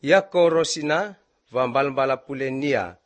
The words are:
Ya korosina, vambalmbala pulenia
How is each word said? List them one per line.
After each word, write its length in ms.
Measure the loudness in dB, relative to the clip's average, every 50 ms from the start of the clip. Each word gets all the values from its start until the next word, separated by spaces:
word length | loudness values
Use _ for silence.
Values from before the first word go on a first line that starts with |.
Ya 200 | 2 4 4 4
korosina, 920 | 2 2 2 4 4 4 4 2 0 -2 -4 -6 -2 -2 0 0 -2 -4 -10 _ _ _ _ _ _ _
vambalmbala 640 | -4 -2 -2 0 0 0 -2 0 0 -2 0 0 -2
pulenia 800 | -4 _ -14 -10 -8 -6 -6 -6 -4 -2 -2 -2 -2 -2 -6 -12 _ _